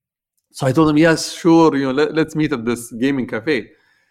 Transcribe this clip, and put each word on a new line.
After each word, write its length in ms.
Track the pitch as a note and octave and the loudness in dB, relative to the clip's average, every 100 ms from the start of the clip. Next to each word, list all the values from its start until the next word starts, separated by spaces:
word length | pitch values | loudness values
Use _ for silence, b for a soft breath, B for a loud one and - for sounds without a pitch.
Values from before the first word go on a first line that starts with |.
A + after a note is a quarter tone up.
| _ _ _ _ _ | _ _ _ _ _
So 160 | - C3+ | -6 -2
I 60 | |
told 160 | C3 D#3 | 2 2
him, 80 | D3+ | 4
"Yes, 340 | E3 D#3 - | 4 2 -4
sure. 440 | - F3 E3 D#3+ C#3 | -4 2 4 4 2
You 80 | C3+ | -2
know, 60 | |
let, 220 | C3 D3+ | 0 0
let's 220 | D#3 D3+ D#3 | 0 -2 -2
meet 160 | D3+ | -2
at 140 | C3 A2+ | -2 -4
this 260 | A#2+ - | -6 -8
gaming 340 | A#2 C3+ C#3 A2+ | -4 -2 -2 -4
cafe." 460 | A2+ A2+ B2+ - b b b b | -6 -4 -4 -6 b b b b